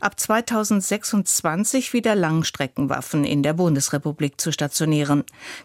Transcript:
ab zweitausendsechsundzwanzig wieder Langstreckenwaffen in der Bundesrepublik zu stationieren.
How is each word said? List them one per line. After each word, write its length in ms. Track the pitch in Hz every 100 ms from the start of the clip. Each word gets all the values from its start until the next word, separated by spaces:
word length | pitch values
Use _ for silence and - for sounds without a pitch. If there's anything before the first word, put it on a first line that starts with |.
ab 180 | 202 -
zweitausendsechsundzwanzig 1700 | - 220 233 226 214 202 185 208 - 208 185 - 170 165 220 262 247
wieder 200 | 240 220
Langstreckenwaffen 1120 | 208 165 160 156 - 135 - 139 135 - 156
in 180 | 143 147
der 120 | 143
Bundesrepublik 840 | 160 175 139 135 147 151 147 143 -
zu 120 | 165
stationieren. 720 | 147 147 - 156 151 143 143 - - - -